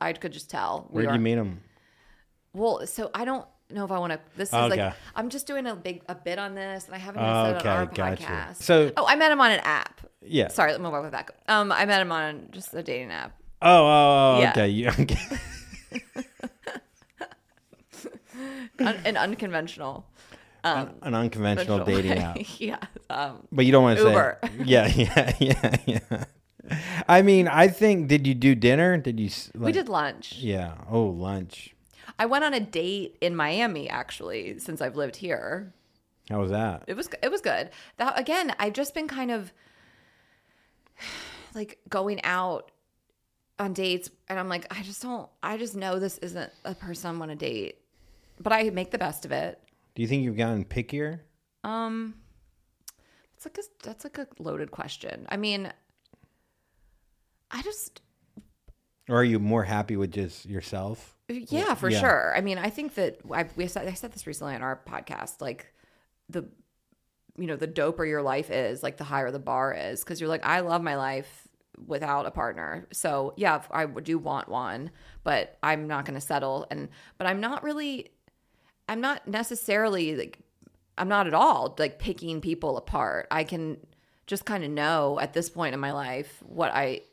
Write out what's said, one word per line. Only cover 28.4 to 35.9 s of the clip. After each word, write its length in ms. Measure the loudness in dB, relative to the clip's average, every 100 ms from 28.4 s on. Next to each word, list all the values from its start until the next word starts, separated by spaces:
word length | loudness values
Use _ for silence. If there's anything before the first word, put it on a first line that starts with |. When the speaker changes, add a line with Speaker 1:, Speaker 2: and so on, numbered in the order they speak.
| 6 8
Speaker 2:
dinner? 420 | 8 8 6 4
Did 220 | 0 -2
you 80 | -2
s-, 240 | -4 -12
Speaker 1:
We 120 | -2 0
Speaker 2:
like 80 |
Speaker 1:
did 160 | 0 0
lunch. 440 | 0 -2 -4 -14 -6
Speaker 2:
Yeah. 380 | -2 -2 -4 -10 -2
Oh, 140 | 2 2
lunch. 720 | 0 -4 -4 -6 -14 -20 _ _ -20 -16 -4
Speaker 1:
I 80 | 0
went 180 | 0
on 100 | 0
a 60 | -2
date 580 | -2 -4 -2 -4 -6 -4
in 140 | -2 0
Miami, 540 | -2 0 -2 -2 -6
actually, 720 | -8 -8 -12 -8 -8 -8 -10
since 220 | -10 -6
I've 140 | -6 -4
lived 180 | -6 -6
here. 580 | -6 -6 -4 -8 -10 -18 _